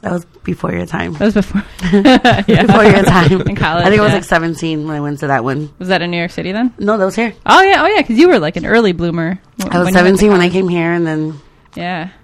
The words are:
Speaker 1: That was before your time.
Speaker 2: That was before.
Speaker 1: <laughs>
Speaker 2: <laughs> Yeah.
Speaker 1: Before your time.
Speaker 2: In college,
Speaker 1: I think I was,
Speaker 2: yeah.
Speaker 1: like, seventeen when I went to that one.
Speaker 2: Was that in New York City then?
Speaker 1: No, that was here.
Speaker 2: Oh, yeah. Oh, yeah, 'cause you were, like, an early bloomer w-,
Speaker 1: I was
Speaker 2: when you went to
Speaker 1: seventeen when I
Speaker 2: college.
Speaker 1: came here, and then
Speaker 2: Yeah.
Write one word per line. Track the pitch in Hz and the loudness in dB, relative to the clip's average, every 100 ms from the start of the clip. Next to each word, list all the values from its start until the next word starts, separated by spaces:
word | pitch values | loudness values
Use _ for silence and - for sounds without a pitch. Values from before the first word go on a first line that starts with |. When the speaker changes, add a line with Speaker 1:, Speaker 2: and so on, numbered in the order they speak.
Speaker 1:
That | 202 | -4
was | 175 170 _ | -6 -8 _
before | - 175 - | -10 -8 -6
your | 175 175 | -6 -6
time. | - 175 | -6 -8
Speaker 2:
That | 156 202 | -2 -2
was | |
before. | 208 196 196 - | 0 -2 -4 -8
Speaker 1:
<laughs> | - | -8
Speaker 2:
<laughs> | 180 | 0
Yeah. | 196 202 262 247 220 208 226 - | 2 4 4 4 0 2 2 4
Speaker 1:
Before | 233 | 4
your | 220 202 | 6 4
time. | 190 190 160 190 | 4 4 4 2
Speaker 2:
In | - - | -2 -2
college, | 165 165 | -2 0
Speaker 1:
I | 175 | 2
think | 208 | 2
I | |
was, | 208 | 2
Speaker 2:
yeah. | |
Speaker 1:
like, | 196 | 0
seventeen | 175 175 165 165 165 156 151 | 0 -2 -2 -6 -6 -6 -6
when | 151 | -6
I | |
went | 147 143 | -6 -6
to | 147 | -4
that | 135 | -2
one. | 117 135 151 _ | -2 -6 -8 _
Speaker 2:
Was | 180 | -4
that | 185 | -4
in | 170 | -2
New | 170 | -6
York | 170 | -6
City | - 175 | -8 -8
then? | 202 247 - | -4 -4 -2
Speaker 1:
No, | 202 220 | -2 0
that | |
was | 190 190 | 0 -2
here. | 226 190 - | -4 -6 2
Speaker 2:
Oh, | 294 | 4
yeah. | 381 370 | 6 2
Oh, | 311 | 2
yeah, | 415 | 0
'cause | 285 226 | 0 2
you | 349 | 4
were, | 277 | 4
like, | 156 - | 0 -6
an | - | -2
early | 226 220 | 0 2
bloomer | 170 170 170 165 185 _ - | -2 -4 -4 -4 -6 _ -14
w-, | 190 | -6
Speaker 1:
I | 175 | -2
was | 180 | 0
Speaker 2:
when | |
you | 185 | 2
went | 180 190 | 4 4
to | |
Speaker 1:
seventeen | 208 | 4
when | 196 | 4
I | 175 | 2
Speaker 2:
college. | |
Speaker 1:
came | 180 190 | 0 -2
here, | 175 165 | -2 -2
and | 170 165 | -2 -2
then | 156 156 151 - _ _ | -4 -6 -10 -20 _ _
Speaker 2:
Yeah. | - 175 180 175 - | -12 -10 -10 -12 -16